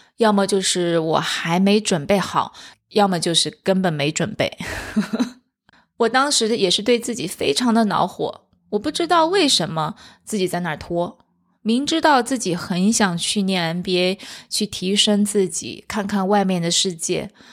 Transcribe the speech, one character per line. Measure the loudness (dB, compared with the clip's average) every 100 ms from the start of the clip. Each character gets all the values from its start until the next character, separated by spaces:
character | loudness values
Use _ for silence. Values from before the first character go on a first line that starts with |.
| _ 0
要 | 2
么 | 4 2
就 | 0
是 | 0 0 0 0
我 | 2 0
还 | 0 -4 -2 2
没 | 4 4
准 | 2 -2 0
备 | 0
好， | 0 -2 -4 -8 -18 -18 _
要 | 2 2
么 | 2
就 | 0
是 | 0 0 -4
根 | 0 2
本 | 2
没 | 0 -2
准 | -2 -4
备。 | -2 -4 -4 -10 -10 -4 -4 -2 -4 -6
<laughs> | -8 _ _ _ _ _ -2
我 | 0
当 | 2 2
时 | 0 0 2
也 | 2
是 | 2
对 | 2 0
自 | 0
己 | -6 -8
非 | -2 0
常 | 0 2
的 | 2
恼 | 2 0 -2
火， | -2 -8 -8 _ _ -6
我 | -4
不 | -4
知 | -4 2
道 | 2 4
为 | 4 2
什 | 2 -2
么 | -2 -4 -6 -18 _
自 | -8 -2
己 | -2
在 | -2
那 | -4
儿 | -6
拖。 | -6 -4 -4 -6 _ _ _ _ -2
明 | 0
知 | 0 2
道 | 4 4
自 | 2 -2
己 | -2 -4
很 | -4 0 2
想 | 2 2 0
去 | -2 -2
念 | 0 0
M | -2 -4
B | -2 2
A， | 2 -2 -8 -18 -8
去 | -4
提 | -4 -4 -2 0
升 | 2 2
自 | 2 2 0
己， | -2 -10 -12 -10
看 | -6 -2
看 | -2 2
外 | 2
面 | 2 0
的 | 0
世 | 0 0
界， | -4 -4 -4 -4 _ -20